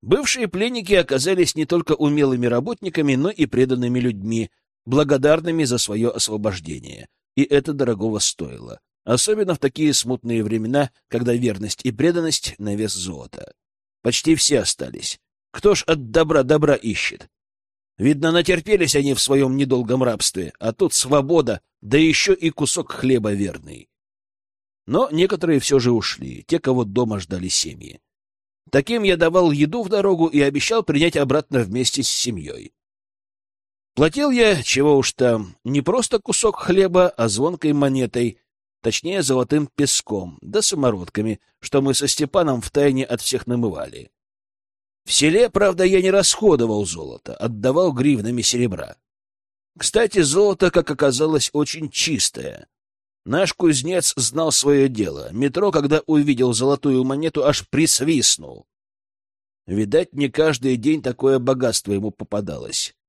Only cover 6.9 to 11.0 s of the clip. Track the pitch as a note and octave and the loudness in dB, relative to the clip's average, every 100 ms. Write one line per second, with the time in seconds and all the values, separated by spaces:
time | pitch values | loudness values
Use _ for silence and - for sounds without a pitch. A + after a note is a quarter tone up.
6.9 | - - _ _ - C#3 C#3+ C3+ C#3+ B2 | -18 -20 _ _ -2 2 2 0 -2 -2
7.9 | G#2+ A2 G#2 - - D2 B1 A#1+ - _ | 0 -2 -2 -4 -6 -12 -14 -18 -20 _
8.9 | _ - B2 - G#3+ F#3+ D#3+ C#3 C#3 D3+ | _ -2 0 0 0 0 0 -2 0 0
9.9 | C3+ A#2 B2 A#2 A2+ G#2+ A2+ A2 C#3 C3+ | 0 -2 -6 -4 -4 -2 -4 -2 -2 -2
10.9 | _ | _